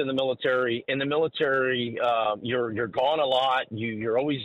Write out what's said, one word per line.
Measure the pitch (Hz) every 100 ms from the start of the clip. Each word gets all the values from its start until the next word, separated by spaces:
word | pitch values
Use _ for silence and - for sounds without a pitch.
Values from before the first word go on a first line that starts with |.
in | 135
the |
military. | 131 135 123 135 127 123 117 -
In | 135
the |
military, | 139 151 160 - 143 135 131 123 120 117
uh, | 120 113 107 104
you're, | 117 123 117
you're | 107 113
gone | 123 135 160
a |
lot. | 135 131 135 131 -
You, | 107 117
you're | 107 113 117
always, | 147 135